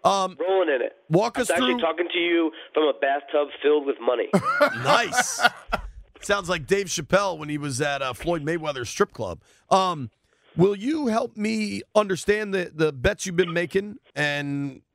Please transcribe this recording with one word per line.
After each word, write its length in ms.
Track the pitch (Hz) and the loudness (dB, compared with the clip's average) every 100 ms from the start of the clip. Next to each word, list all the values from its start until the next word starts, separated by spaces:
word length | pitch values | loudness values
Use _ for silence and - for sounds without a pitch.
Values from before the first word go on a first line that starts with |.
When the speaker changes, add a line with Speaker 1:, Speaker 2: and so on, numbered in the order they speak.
Speaker 1:
Um, 340 | 180 196 185 175 | 2 2 -2 -4
Speaker 2:
Rolling 300 | 175 190 170 | 0 2 2
in 60 | 147 | 0
it. 140 | - - _ | -2 -8 _
Speaker 1:
walk 280 | 170 226 240 | 2 2 -2
Speaker 2:
I'm 40 | |
Speaker 1:
us 80 | 247 | 0
Speaker 2:
actually 240 | 254 254 | 2 2
Speaker 1:
through 80 | 247 | 0
Speaker 2:
talking 260 | 160 160 175 | -2 -2 -4
to 80 | 175 | -2
you 320 | 170 170 160 - - | 0 2 0 -4 -4
from 100 | - | 0
a 100 | 156 | 0
bathtub 560 | - 139 139 - 151 143 - | 2 0 0 0 -2 -2 0
filled 240 | 147 151 | 2 4
with 120 | 139 127 | 2 -2
money. 280 | 120 120 117 | 0 0 2
Speaker 1:
<laughs> 500 | 196 1077 1077 294 131 | 2 2 2 0 0
Nice. 580 | 127 262 214 247 240 - 240 - - - - - - - | 2 2 4 0 0 2 0 0 -8 -8 -8 -18 -20 -14
Sounds 280 | - 202 175 | -2 -2 0
like 160 | 175 131 | -4 0
Dave 200 | 196 190 | -2 0
Chappelle 500 | - 143 190 202 160 | -6 2 2 2 -4
when 100 | 151 | -6
he 80 | 151 | -6
was 240 | 147 123 | -4 -2
at, 200 | 147 139 | -2 -2
uh, 120 | 131 | -4
Floyd 300 | 123 165 170 | -4 -2 -2
Mayweather's 460 | 143 170 156 135 120 | -2 -2 -4 -6 -6
strip 240 | - - | 0 0
club. 280 | - 101 80 _ _ _ | 0 -8 -8 _ _ _
Um, 400 | 190 185 160 120 _ _ _ _ | 2 2 -2 -8 _ _ _ _
will 200 | 160 190 | 2 2
you 320 | 202 233 311 262 | 2 -2 -2 0
help 300 | 220 240 - | 0 -2 -4
me 460 | 214 220 214 196 - | -2 0 -2 -6 0
understand 580 | 214 208 180 - 214 214 | 2 2 -2 0 0 0
the, 160 | 185 175 | -2 -4
the 180 | 151 156 | 0 -2
bets 340 | 139 151 208 | 2 0 0
you've 100 | 190 | -2
been 180 | 175 175 | 0 0
making 440 | 165 175 190 208 208 _ | 0 0 -2 -4 -16 _
and 680 | 139 147 143 143 139 139 131 _ | -2 -2 0 -2 -4 -6 -10 _